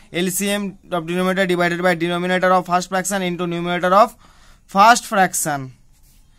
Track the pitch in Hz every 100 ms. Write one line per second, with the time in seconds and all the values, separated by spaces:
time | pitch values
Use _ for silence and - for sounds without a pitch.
0 | - 165 185 180 202 202 202 - - 175
1 | 160 175 185 185 185 175 175 170 185 170
2 | 175 175 180 185 185 185 180 175 175 185
3 | 180 196 180 175 175 170 175 175 180 190
4 | 233 - - - - - - 196 214 240
5 | - 208 180 - 160 143 131 120 _ _
6 | - _ _